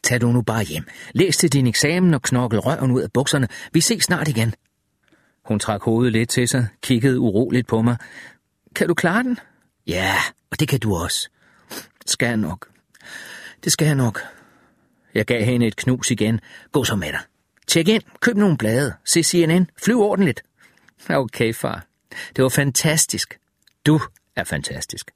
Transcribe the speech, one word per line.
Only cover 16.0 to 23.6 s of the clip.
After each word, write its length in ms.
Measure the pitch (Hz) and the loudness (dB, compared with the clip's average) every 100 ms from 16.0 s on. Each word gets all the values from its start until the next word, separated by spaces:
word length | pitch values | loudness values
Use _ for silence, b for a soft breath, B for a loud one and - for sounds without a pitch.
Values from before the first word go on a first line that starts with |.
| - | 0
igen. 300 | 110 104 113 B B B | 0 0 0 B B B
"Gå 120 | 147 | -2
så 120 | 123 104 | 0 -2
med 120 | 76 | -4
dig. 120 | - - _ _ _ - | -8 -12 _ _ _ -2
Tjek 220 | 165 165 | 0 2
ind. 140 | 220 - - | 0 -2 -2
Køb 160 | - 202 | 0 2
nogle 200 | 208 143 | 2 2
blade. 360 | 110 117 143 85 | 0 0 0 -6
Se 180 | - 175 | -2 0
C 220 | 160 175 160 | 2 2 4
N 140 | 175 | 4
N. 40 | 185 - | 2 -2
Flyv 160 | - 240 | 0 2
ordentligt." 420 | 208 190 185 117 - _ b b b _ - | 2 2 0 0 -10 _ b b b _ -4
"Okay, 460 | 151 123 - 113 | -2 -2 -2 -2
far. 320 | 113 131 - - _ _ B B - | -2 -6 -8 -12 _ _ B B 0
Det 60 | |
var 60 | 131 | 2
fantastisk. 880 | - 139 123 160 156 - - - - _ _ | 2 0 0 0 0 0 -4 -8 -12 _ _